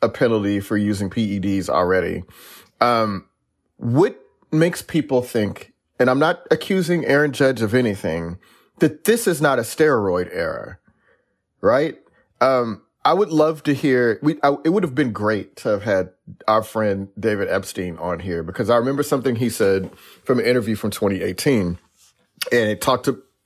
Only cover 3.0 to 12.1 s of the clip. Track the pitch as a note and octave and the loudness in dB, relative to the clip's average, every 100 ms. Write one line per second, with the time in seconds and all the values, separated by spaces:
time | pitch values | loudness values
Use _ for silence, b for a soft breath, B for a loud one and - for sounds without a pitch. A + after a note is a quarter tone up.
3 | A2 F#2+ - _ _ _ _ - A#2+ B2+ | 0 -4 -10 _ _ _ _ -10 -2 2
4 | G#3 - - _ _ D#3 E3+ F3 - D#3+ | 2 0 -16 _ _ 0 2 0 -4 -4
5 | - B2+ B2 A#2 G2+ - - _ _ - | 0 -2 0 -2 -4 -6 -16 _ _ 0
6 | B2+ C3 D#3+ F3 - D#3+ - F#3+ E3 F3 | 2 2 2 0 0 -2 0 -2 0 0
7 | - C#3 D3+ B2+ C3+ A#2+ A2 B2 A#2+ F#2+ | 2 2 2 2 0 2 0 0 0 -2
8 | F2 D#2+ E2+ F2+ b b b b D#3 - | -4 -4 -6 -10 b b b b 0 0
9 | - A#3 G#3 D3+ D3 B2+ A2+ - D#3 B2+ | 0 2 2 0 2 0 -2 2 2 2
10 | G2 F2+ F2+ F2+ E2 - - - _ _ | 2 -2 -2 -4 -4 -6 -10 -16 _ _
11 | _ _ _ _ _ _ G2 B2+ D#3 - | _ _ _ _ _ _ 2 2 2 -4
12 | _ | _